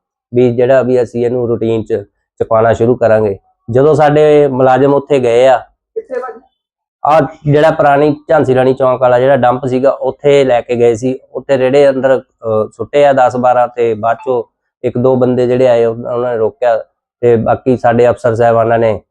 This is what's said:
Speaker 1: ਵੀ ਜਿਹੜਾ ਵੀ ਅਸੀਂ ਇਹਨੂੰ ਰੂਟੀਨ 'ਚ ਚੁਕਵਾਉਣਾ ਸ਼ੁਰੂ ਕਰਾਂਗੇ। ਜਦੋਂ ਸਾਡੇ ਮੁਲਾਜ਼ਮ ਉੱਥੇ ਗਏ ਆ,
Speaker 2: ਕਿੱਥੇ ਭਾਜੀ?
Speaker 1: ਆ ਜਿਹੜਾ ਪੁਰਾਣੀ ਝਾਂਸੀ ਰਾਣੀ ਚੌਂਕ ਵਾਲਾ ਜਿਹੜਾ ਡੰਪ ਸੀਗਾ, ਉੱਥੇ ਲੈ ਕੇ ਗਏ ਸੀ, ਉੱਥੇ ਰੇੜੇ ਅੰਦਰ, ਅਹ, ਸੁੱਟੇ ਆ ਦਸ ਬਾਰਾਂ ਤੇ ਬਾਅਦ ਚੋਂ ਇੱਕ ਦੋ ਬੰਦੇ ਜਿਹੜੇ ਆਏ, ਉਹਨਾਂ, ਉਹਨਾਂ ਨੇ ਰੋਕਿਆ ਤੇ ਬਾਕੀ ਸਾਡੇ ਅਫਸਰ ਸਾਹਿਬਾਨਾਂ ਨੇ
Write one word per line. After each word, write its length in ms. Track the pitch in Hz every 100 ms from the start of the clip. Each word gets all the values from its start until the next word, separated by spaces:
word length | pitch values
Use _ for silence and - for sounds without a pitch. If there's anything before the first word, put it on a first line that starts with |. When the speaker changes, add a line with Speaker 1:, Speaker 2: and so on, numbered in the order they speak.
| _ _ _
Speaker 1:
ਵੀ 220 | 120 123 120
ਜਿਹੜਾ 260 | 123 135
ਵੀ 200 | 123 127
ਅਸੀਂ 220 | 117 120
ਇਹਨੂੰ 240 | 120 123 117
ਰੂਟੀਨ 340 | 117 113 113
'ਚ 100 | 104 110 101 _ _ -
ਚੁਕਵਾਉਣਾ 340 | 117 110 113
ਸ਼ੁਰੂ 240 | 110 113 123
ਕਰਾਂਗੇ। 420 | 113 110 107 98 _ _ -
ਜਦੋਂ 240 | 113 143
ਸਾਡੇ 520 | 147 151 147 151 147 147
ਮੁਲਾਜ਼ਮ 480 | 127 131 131 139
ਉੱਥੇ 240 | 143 135 143
ਗਏ 280 | 123 117 131
ਆ, 120 | 123 - _ _
Speaker 2:
ਕਿੱਥੇ 260 | - - 254
ਭਾਜੀ? 200 | 254 - _ _ _ _ _ _ -
Speaker 1:
ਆ 140 | 156 139 - 147
ਜਿਹੜਾ 180 | 147 156
ਪੁਰਾਣੀ 460 | 156 147 143 151 147 -
ਝਾਂਸੀ 240 | 160 127
ਰਾਣੀ 200 | 127 131
ਚੌਂਕ 260 | 131 131 127
ਵਾਲਾ 200 | 127 123
ਜਿਹੜਾ 160 | 131 139
ਡੰਪ 300 | 120 127 135
ਸੀਗਾ, 240 | 127 135
ਉੱਥੇ 540 | 131 131 135 147 143
ਲੈ 160 | 135 120
ਕੇ 160 | 113 120
ਗਏ 180 | 120
ਸੀ, 240 | 113 127 131 _
ਉੱਥੇ 260 | 131 127 139
ਰੇੜੇ 300 | 127 139 139
ਅੰਦਰ, 300 | 135 131 127
ਅਹ, 500 | - _ 117 107 104
ਸੁੱਟੇ 380 | - 110 143 143
ਆ 60 |
ਦਸ 240 | 135 127 123
ਬਾਰਾਂ 320 | 123 123 120
ਤੇ 260 | 120 117
ਬਾਅਦ 220 | 107 113 117
ਚੋਂ 280 | - 123 110 _ _ _
ਇੱਕ 160 | 127 127
ਦੋ 180 | 127 131
ਬੰਦੇ 300 | 123 123 123
ਜਿਹੜੇ 220 | 123 127
ਆਏ, 160 | 117
ਉਹਨਾਂ, 280 | 117 117 120
ਉਹਨਾਂ 200 | 120 123
ਨੇ 60 | 117
ਰੋਕਿਆ 460 | 110 - 123 113 - _ _ _
ਤੇ 160 | 123 117
ਬਾਕੀ 400 | 120 113 - 123
ਸਾਡੇ 320 | 120 117 120
ਅਫਸਰ 260 | 113 123
ਸਾਹਿਬਾਨਾਂ 440 | 113 117 113 113 117
ਨੇ 200 | 113 101 -